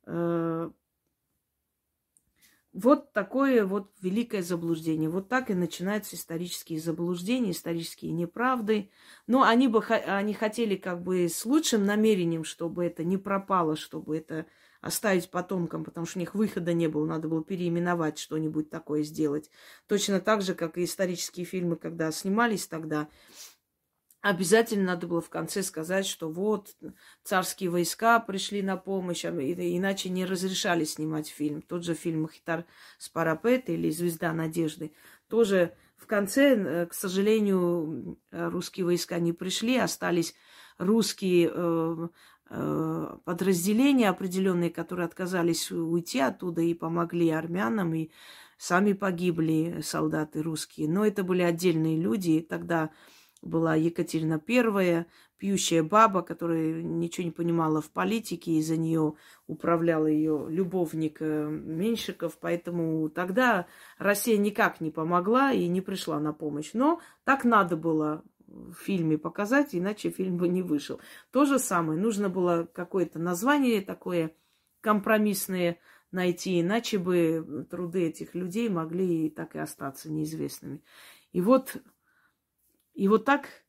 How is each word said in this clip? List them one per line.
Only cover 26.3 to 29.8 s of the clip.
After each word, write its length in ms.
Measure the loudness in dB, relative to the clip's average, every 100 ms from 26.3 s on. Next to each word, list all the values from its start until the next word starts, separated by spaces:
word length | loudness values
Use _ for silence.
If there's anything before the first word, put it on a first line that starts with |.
| -4 -2 -2 -4 _ -18 -18 -20 _
царские 460 | -2 0 0 -4 -2
войска 500 | 0 -2 0 4 4
пришли 420 | 2 -6 -4 -4
на 160 | -4 -4
помощь, 480 | -4 -4 -4 -4 -4
а, 40 |
и-, 480 | -4 -4 -2 -2
иначе 320 | 0